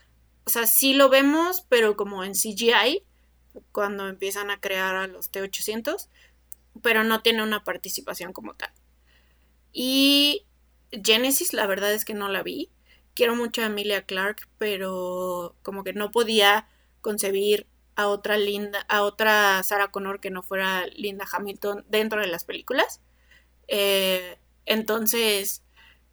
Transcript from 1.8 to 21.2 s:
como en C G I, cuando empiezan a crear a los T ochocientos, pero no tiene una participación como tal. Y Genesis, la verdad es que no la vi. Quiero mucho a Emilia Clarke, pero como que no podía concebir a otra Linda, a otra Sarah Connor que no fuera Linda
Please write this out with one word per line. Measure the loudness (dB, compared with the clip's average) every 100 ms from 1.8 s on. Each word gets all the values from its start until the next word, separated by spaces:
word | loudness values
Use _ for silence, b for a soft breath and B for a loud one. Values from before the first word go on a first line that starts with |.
| 4 0
como | -4 -6
en | -4 -2
C | -2
G | 0 2 4 4
I, | 0 -6 _ _ _ _ -20 -12
cuando | -6 -4 -4 -8
empiezan | -6 -6 -4 -6
a | -6
crear | -4 -2 -2 -2
a | -4
los | -8 -10
T | -8
ochocientos, | -8 -6 -6 -6 -4 -6 -8 b b b _ -20 _ -4
pero | 2 2
no | 2 2
tiene | 2 2
una | 0 -4
participación | -4 -8 -8 -10 -10 -10 -10
como | -12 -16
tal. | -12 -14 _ _ _ _ _ _ _ _ _ _
Y | -6 0 4 6 6 4 2 -6 _ _ _ _
Genesis, | -4 2 2 2 0 -2
la | -2 -2
verdad | 0 0
es | -2 -4
que |
no | -6 -6
la | -6
vi. | -6 -8 -10 _ b b b 0
Quiero | 0 2
mucho | -2 -2
a | -2
Emilia | -2 -2 -4 -4
Clarke, | -4 -4 -4 -12 -6
pero | -4 -4 -4 -6 -4 -4 -4 -6 -8 -12
como | -12 -10
que | -8
no | -6 -2
podía | 0 2 4 6 4 0 _ _ _
concebir | -6 -2 -2 0 2 0 -2 _ _ -2
a | -2
otra | 0 0 0
Linda, | 0 -2 -6 -8 -2
a | 2
otra | 2 2 4 6 6 4
Sarah | 2 0 0
Connor | -2 -8 -8
que | -8
no | -10
fuera | -6 -2 -2 -2 -4
Linda | -6 -8 -8